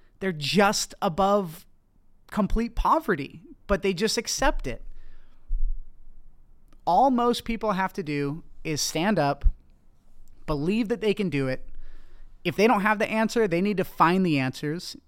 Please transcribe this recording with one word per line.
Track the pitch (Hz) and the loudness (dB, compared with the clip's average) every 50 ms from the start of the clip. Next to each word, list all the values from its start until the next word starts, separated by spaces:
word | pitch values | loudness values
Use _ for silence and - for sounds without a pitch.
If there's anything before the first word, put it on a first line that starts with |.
| - - _ _ | -20 -20 _ _
They're | 196 190 | -4 -4
just | 170 151 143 135 147 190 202 202 - - - - - - | -4 -2 -4 2 4 4 4 4 4 0 -4 -6 -6 -2
above | - 202 160 170 190 196 202 208 190 165 156 - - - - _ _ _ _ _ _ - - - _ - | -2 -2 2 2 2 4 4 2 2 -2 -8 -14 -20 -20 -20 _ _ _ _ _ _ -20 -20 -20 _ -6
complete | - 214 202 180 - 220 233 233 - | -2 -2 0 2 2 2 0 0 -2
poverty, | - - - 285 320 311 - 185 139 139 - - 160 - - 302 _ - - | 0 2 4 2 2 2 0 -2 -2 -2 -10 -12 -18 -20 -20 -20 _ -2 0
but | 202 190 | 0 2
they | - 196 190 | 2 0 0
just | 156 214 208 - - | 0 0 0 0 -2
accept | - - - - 175 190 - - - | -4 -4 -2 2 2 2 2 2 -2
it. | 135 113 - - - - - - - - - - - - - - - - - - - - - - - - - - - - - - - - - - - - - - - - - - | -4 -8 -8 -10 -10 -10 -10 -10 -10 -12 -12 -14 -16 -20 -20 -4 -2 2 4 4 4 2 -2 -4 -8 -14 -14 -16 -16 -16 -16 -18 -18 -20 -20 -20 -20 -20 -20 -20 -20 -20 -6 -2
All | - 170 196 247 277 | 2 4 4 4 4
most | 254 240 240 247 240 - - | 4 4 2 2 0 0 -4
people | - 233 202 - 214 | -6 -6 -2 -2 -2
have | 190 185 190 185 | 0 0 -2 -2
to | - - | -4 -6
do | 175 147 147 143 143 143 147 165 - - - - - | -6 -4 -2 -2 -2 -2 -4 -6 -10 -14 -16 -10 -6
is | 160 156 135 | -4 -4 -2
stand | - - - 156 165 208 214 165 | -4 -4 -2 0 0 2 2 2
up, | 143 139 143 - - - - - - - - _ _ - _ - _ - - - - - - - - | 2 0 0 2 2 2 2 2 -10 -20 -20 _ _ -20 _ -20 _ -20 -18 -16 -16 -16 -16 -10 -4
believe | - 156 143 147 175 208 226 247 190 | -4 -2 0 0 0 0 0 0 -2
that | 240 180 | -2 -2
they | 202 214 196 | 0 -2 0
can | - 202 175 | 0 -2 0
do | 139 139 135 | 0 0 0
it. | 127 131 - - - - - - - - - - - - - - - - - | -2 -2 -4 -6 -6 -6 -6 -6 -8 -8 -10 -12 -14 -16 -16 -16 -18 -18 -6
If | - 175 - | -6 -4 2
they | - 202 | 4 4
don't | 240 247 202 | 4 4 4
have | 185 214 214 202 | 4 2 2 2
the | 220 - | 0 -2
answer, | 220 220 226 214 - 240 220 | 0 0 0 0 2 2 2
they | 190 165 170 | 2 2 0
need | 190 208 208 | 0 0 0
to | 180 175 | 0 -2
find | - - - 170 165 180 190 190 | -4 2 4 4 6 6 4 4
the | 175 151 139 | 2 2 2
answers. | 131 131 - - - 147 156 180 - - - - _ | 0 -2 -4 -6 -6 -6 -6 -6 -10 -12 -16 -16 _